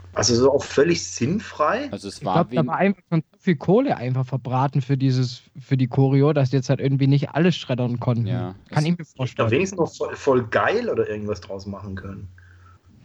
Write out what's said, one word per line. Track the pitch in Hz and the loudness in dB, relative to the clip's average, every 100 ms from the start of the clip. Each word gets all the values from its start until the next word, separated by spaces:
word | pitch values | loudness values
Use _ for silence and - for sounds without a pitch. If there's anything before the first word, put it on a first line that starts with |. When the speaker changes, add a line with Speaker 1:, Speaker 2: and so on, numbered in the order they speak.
| - | -12
Speaker 1:
Also | - 117 120 | -2 2 4
so | 131 | 6
auch | 139 | 4
völlig | - - 151 165 - | 0 2 4 2 -2
sinnfrei? | - 120 202 - - 151 202 285 | -4 -2 -2 -6 -2 0 0 -4
Speaker 2:
Also | 147 - | -8 -10
es | - | -8
Speaker 3:
Ich | 101 | -2
Speaker 2:
war | 92 | 0
Speaker 3:
glaub, | 175 | 2
da | - | 0
Speaker 2:
wen- | 131 | -2
Speaker 3:
war | 143 | 0
einfach | 190 196 _ | 0 0 _
schon | 165 - | -4 -4
zu | _ | _
viel | - 160 | -2 -2
Kohle | - 202 277 - | 2 2 2 -2
einfach | 123 131 127 | -2 -2 -2
verbraten | 131 127 127 139 143 | -4 -2 0 0 0
für | 131 139 | -2 0
dieses, | 135 127 127 - _ - | 2 2 0 -4 _ -20
für | 131 135 | -2 0
die | 127 | 2
Choreo, | 127 135 135 143 | 4 4 6 4
dass | 147 135 | 4 2
die | 139 | 0
jetzt | 127 | 0
halt | 139 | 0
irgendwie | 131 135 135 | 0 2 4
nicht | 143 - | 2 2
alles | - 180 - | 2 2 2
schreddern | - 123 123 120 | -2 -2 -2 -2
konnten. | - 120 110 | 0 0 0
Speaker 2:
Ja, | 90 90 95 - | -2 -4 -8 -6
Speaker 3:
Kann | 151 156 | -2 0
Speaker 2:
es | |
Speaker 3:
ich | 175 | -2
mir | 160 | -6
Speaker 1:
Da | _ | _
Speaker 3:
vorstellen. | 123 - 117 | -8 -2 0
Speaker 1:
wenigstens | 127 190 190 | 2 0 -2
noch | 160 | -4
voll, | - 143 127 | -4 -8 -4
voll | - 127 113 | 2 2 2
geil | 113 110 196 240 | 0 2 0 -2
oder | 123 110 | -2 -2
irgendwas | 107 104 104 | -4 -6 -8
draus | 101 98 98 | -8 -12 -10
machen | 98 101 95 | -12 -10 -12
können. | 98 101 - - - - - - _ - | -12 -14 -16 -20 -20 -20 -20 -20 _ -20